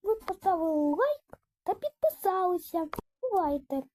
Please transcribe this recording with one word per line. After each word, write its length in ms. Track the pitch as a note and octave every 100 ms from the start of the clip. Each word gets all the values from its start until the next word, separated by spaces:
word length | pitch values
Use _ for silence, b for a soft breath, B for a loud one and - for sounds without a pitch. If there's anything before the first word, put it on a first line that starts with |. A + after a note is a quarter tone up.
ви 120 | G4 A4
поставили 800 | - F#4 F#4+ F4 D#4+ D4+ D4 D4+
лайк 260 | C#5 D5 _ - _ _
та 100 | -
підписалися. 1120 | G#4 D5 _ D#5 - G4 F#4 F4+ F4+ - E4+ D#4 - - _
Бувайте. 640 | B4+ G4+ D#4 C#4+ C#4+ C4+ C4+